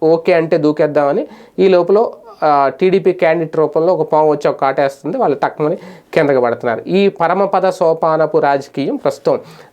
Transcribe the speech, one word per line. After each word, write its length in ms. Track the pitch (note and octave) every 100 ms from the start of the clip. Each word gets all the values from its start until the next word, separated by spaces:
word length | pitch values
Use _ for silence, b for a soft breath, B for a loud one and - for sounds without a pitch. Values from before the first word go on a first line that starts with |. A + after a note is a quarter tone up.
ఓకే 300 | D#3 E3 E3
అంటే 240 | F3 D#3+ E3
దూకేద్దామని. 720 | D3+ D3+ D3+ D3 C#3+ E3+ - B B -
ఈ 100 | F#3+
లోపల, 380 | F3+ F3 G3+ A#3 - - -
ఆ, 280 | D#3 C#3+ C#3 C3+
టీడీపీ 320 | F#3 F#3 F3
క్యాండిడేట్ 440 | F3+ E3 E3 D#3+ D#3+
రూపంలో 380 | D3+ D#3 E3
ఒక 180 | E3+ D#3
పాము 180 | D#3 D#3
వచ్చి 200 | D3 D#3
ఒక 100 | C3+
కాటేస్తుంది. 560 | C3+ C#3 C#3 C#3 C#3+ B3
వాళ్ళు 220 | G3+ -
టక్కుమని 380 | D3 - D3+ F3+ B B B
కిందకి 260 | E3 D3 C3
పడుతున్నారు. 480 | A#2+ A#2 B2 A2 -
ఈ 200 | F3+ G3+
పరమపద 600 | G3 E3 F3+ G3 G3 F#3
సోపానపు 680 | F3+ E3 E3 E3 D#3 D#3 D#3+
రాజకీయం 580 | C#3+ C#3 C3+ - C#3+ C#4
ప్రస్తుతం 440 | D3 - - C3 B B B